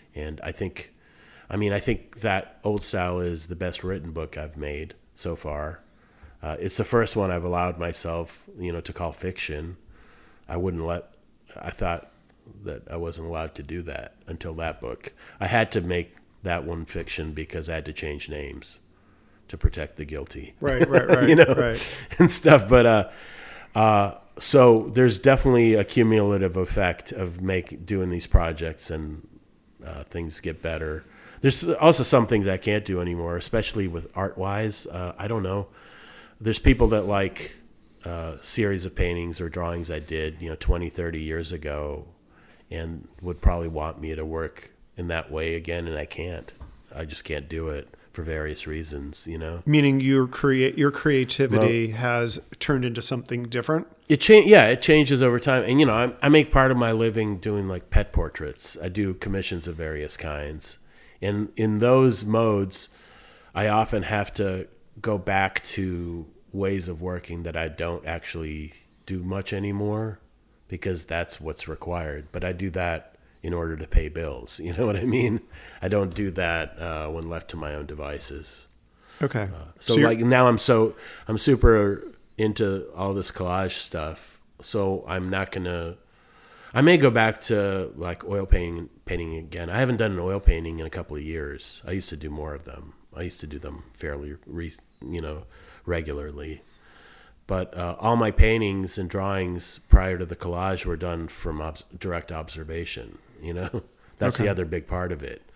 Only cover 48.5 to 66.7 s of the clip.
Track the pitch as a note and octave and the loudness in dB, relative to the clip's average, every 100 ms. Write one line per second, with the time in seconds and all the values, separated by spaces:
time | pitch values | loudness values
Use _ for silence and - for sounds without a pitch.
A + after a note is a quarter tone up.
48.5 | D2+ D#2 D#2+ D2+ C#2+ C#2+ D2 D#2+ D#2+ D#2+ | -8 -8 -8 -8 -10 -12 -12 -10 -8 -8
49.5 | E2+ D3 D3+ C#3+ C3+ C3 C3+ B2+ - C#3 | -6 2 4 6 4 4 2 2 0 2
50.5 | C3 C3 - C#3+ C#3 D#3 C3+ B2 - C3+ | 4 2 2 0 2 2 2 2 0 2
51.5 | A2 A2 A#2 A2+ A2 B2 A#2+ A#2+ - - | 4 4 2 0 -2 0 0 0 -4 -8
52.5 | - - C#3 B2 A#2 - B2 B2+ A#2+ A#2+ | -8 0 0 0 -4 -4 -6 -4 -6 -4
53.5 | A#2+ A#2 D#3+ - - - - - G#3+ E3+ | -4 0 -2 -2 -8 0 4 10 10 12
54.5 | G3+ A2 B2+ - D#3 C#3 C3+ B2+ A#2+ C#3+ | 10 10 6 6 6 6 4 4 4 2
55.5 | C3 G#2 C3+ C#3+ A2 B2 - C#3+ D#3 D3+ | 2 4 6 6 4 2 2 6 6 6
56.5 | C#3+ C3 B2 A#2 A2+ A2+ A2 G#2+ F#2+ A2 | 6 6 4 2 2 2 2 0 -2 -2
57.5 | G2+ F#2+ F2+ - G#2+ G#2 - D#2 - D2+ | -2 -2 -6 2 4 4 0 -2 -4 -10
58.5 | - - D#2+ F2+ F#2+ G2 F#2 G2+ G2 F#2 | -10 -12 -8 -6 -2 -2 -2 -4 -4 -4
59.5 | F2+ E2+ D#2+ D#2+ D2+ D2 - E2+ D2 D2 | -6 -8 -8 -6 -6 -8 -8 -8 -8 -8
60.5 | D#2 - - - - - - F#2+ G#2 G#2+ | -10 -12 -16 -20 -20 -20 -8 -4 -2 -4
61.5 | - A2 G#2+ A#2+ C3 C3 F#2+ G#2+ A2+ A2+ | -2 0 2 6 6 6 4 0 2 4
62.5 | G2+ F#2+ - - - - - - - _ | 2 0 -4 -10 -16 -20 -20 -20 -20 _
63.5 | - G#2+ G#2+ A2 A2 F2 G#2+ G2+ - G2 | -2 0 2 0 -2 -2 -2 -4 -4 -4
64.5 | F#2 - - _ - A2 G#2 F2+ G2 F#2+ | -4 -8 -16 _ -10 -4 -4 0 0 0
65.5 | - - - F#2 F2 E2+ E2+ D2+ - _ | -2 -6 -4 -4 -4 -6 -8 -12 -18 _
66.5 | G2 F#2+ | -4 -2